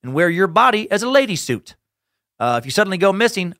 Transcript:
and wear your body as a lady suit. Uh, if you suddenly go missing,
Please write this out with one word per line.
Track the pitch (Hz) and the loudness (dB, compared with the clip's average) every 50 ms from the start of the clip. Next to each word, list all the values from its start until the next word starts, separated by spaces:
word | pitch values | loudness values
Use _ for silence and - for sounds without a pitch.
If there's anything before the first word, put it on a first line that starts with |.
| - | -12
and | 123 131 | -6 -2
wear | 151 175 170 | 0 0 2
your | 170 175 190 | 2 2 0
body | 185 160 214 240 262 214 214 214 - | 2 4 4 4 4 2 0 -2 -2
as | 196 208 226 | -2 -2 0
a | 247 | 2
lady | 262 277 269 214 185 | 2 2 2 2 -2
suit. | 147 - - 120 98 - - - _ _ _ _ _ _ _ _ _ _ _ _ - | -6 -6 -6 -6 -6 -8 -12 -20 _ _ _ _ _ _ _ _ _ _ _ _ -4
Uh, | 120 120 120 120 | -2 -2 -2 -2
if | 120 | -4
you | 135 | -2
suddenly | 127 202 208 196 190 | 0 0 0 0 0
go | 175 190 196 190 | 0 2 2 2
missing, | 196 233 233 - 196 180 175 170 | 2 0 0 0 -4 -6 -8 -6